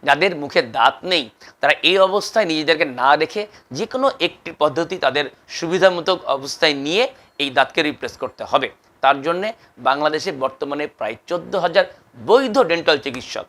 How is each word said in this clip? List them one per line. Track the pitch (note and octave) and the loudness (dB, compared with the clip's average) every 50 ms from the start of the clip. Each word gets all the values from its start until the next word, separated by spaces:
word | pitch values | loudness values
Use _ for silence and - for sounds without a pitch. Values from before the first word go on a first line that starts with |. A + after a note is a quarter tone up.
| - | 2
যাদের | C#3 C#3+ D3 E3 G3 F3+ | 2 2 2 2 0 0
মুখে | D3+ D3 C#3 - F3+ | -2 -8 0 0 0
দাঁত | D3 A#2+ A2 - A#2 C3 - - - | 0 0 0 4 4 4 4 2 -6
নেই, | F3 F#3 E3+ C3+ A2 _ _ - - - _ | -2 -2 -2 -2 -4 _ _ -20 -20 -12 _
তারা | - C#3 D3+ - - D3+ | 0 0 0 2 2 2
এই | F3+ G3 | 4 6
অবস্থায় | F#3+ F#3+ F#3 G#3 G3 - - A3+ G#3+ | 4 4 4 0 -2 0 0 0 0
নিজেদেরকে | F3 D#3+ D#3 D#3 C#3+ E3 D#3 E3 | 0 0 -2 0 0 2 0 0
না | D3+ B2+ B2 B2 C3+ D3 | -4 -2 0 4 4 4
রেখে | D3 D#3 D#3+ - G#3+ G#3 G#3 _ - _ _ | 4 2 -2 -2 -8 -8 -8 _ -20 _ _
যে | B2+ C3+ G#3 | -8 -8 -8
কোনো | A3+ - B3+ C4+ C4+ - - | -6 -4 -2 -2 -2 0 0
একটি | D#3+ F3 - - _ E3+ E3 _ | -4 -4 -4 -6 _ -16 -4 _
পদ্ধতি | D3+ D3+ C#3+ D3+ E3+ E3 F#3+ F3+ | 0 0 0 0 -4 -4 -4 -2
তাদের | - C#3 B2+ C#3+ C#3+ B2+ - _ _ _ | -2 0 0 0 -4 -4 -8 _ _ _
সুবিধামতো | - - - E3 E3+ F#3 F3 F#3+ F3+ F3 D#3+ F#3 F#3 E3+ - | -12 -8 -6 -2 0 4 4 4 4 4 0 -2 -2 -2 0
অবস্থায় | - C3+ C#3 C3+ C#3 - - - D#3+ D3 | -4 -4 -4 -4 -8 -6 0 0 0 0
নিয়ে | C#3 C3+ C#3+ E3 G3+ B3 C4 - - _ _ _ _ | 0 -4 -2 0 0 0 -2 -4 -12 _ _ _ _
এই | C#3+ C#3 | -6 -2
দাঁতকে | C3 C#3 C3+ C3 - - D#3+ | 2 0 0 2 2 -2 -2
রিপ্লেস | D3+ C#3 - - A#2+ - - | -2 -2 -4 -10 -12 -10 -8
করতে | - B2+ - _ A2+ | -10 -10 -10 _ -12
হবে। | G#2+ - B2+ B2+ A2 - _ _ _ _ _ | -2 -2 -2 -2 -2 -8 _ _ _ _ _
তার | - C3+ C#3 C#3 | 2 2 2 2
জন্যে | C3+ D#3 E3+ F3+ F#3+ G#3+ A3+ _ _ _ _ _ | 0 -4 -4 -2 -4 -6 -8 _ _ _ _ _
বাংলাদেশে | B2 C3 C3+ C#3+ D3 D3+ D#3 D#3 D3 F#3+ | -2 -2 0 2 0 0 0 0 -4 -6
বর্তমানে | E3+ C#3 B2+ C3+ C3 - D#3 C#3 C#3+ C#3+ D3 D3 | -6 -4 -4 -6 -4 -6 -8 -8 -6 -6 -6 -8
প্রায় | _ _ A#2 G#2+ A2+ A2+ _ - | _ _ -8 -8 -8 -10 _ -6
চোদ্দ | E3+ F3+ - - - | -6 -6 -6 -4 -6
হাজার | G3 E3 F3 E3 G3 F3+ - - - _ _ _ - G#2+ | -2 -2 2 2 2 2 0 -2 -20 _ _ _ -16 0
বৈধ | B2 G3+ B3+ C#4 B3+ G#3+ C4+ | 4 4 4 4 2 2 2
ডেন্টাল | A#3+ E3 E3+ E3+ D#3+ - D#3+ C#3+ | 2 2 2 0 2 2 2 2
চিকিৎসক | - C#3+ A#2+ B2+ A#2+ - - G#2+ G2+ | 0 -6 -8 -8 -12 -10 -10 -10 -10